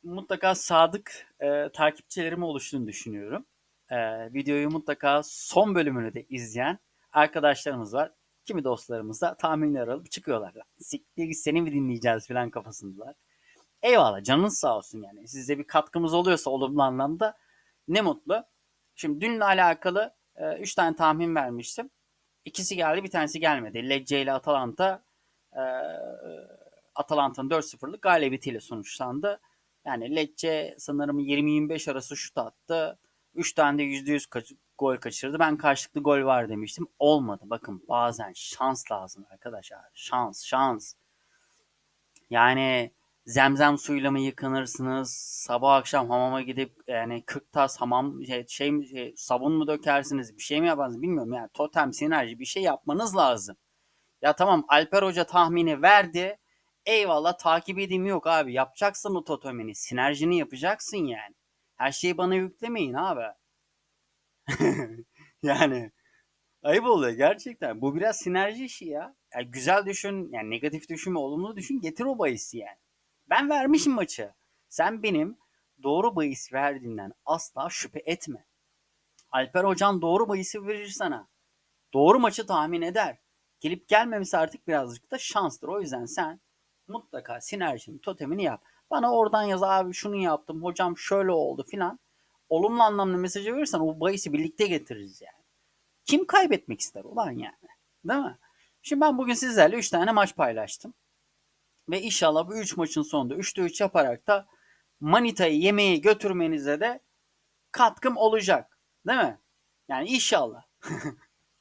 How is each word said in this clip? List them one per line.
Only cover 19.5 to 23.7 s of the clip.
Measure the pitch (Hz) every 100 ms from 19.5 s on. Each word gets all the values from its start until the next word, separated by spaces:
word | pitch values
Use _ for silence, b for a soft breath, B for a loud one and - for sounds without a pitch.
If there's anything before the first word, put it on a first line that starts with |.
| 190 175 160 185 185 226 _ _ -
e, | 160 160
üç | 196 -
tane | 170 233
tahmin | 160 156 170 156
vermiştim. | 131 120 120 - 262 _ _ _ _ _ -
İkisi | - 185 185
geldi, | 160 170
bir | 190
tanesi | 180 151 156
gelmedi. | 160 143 110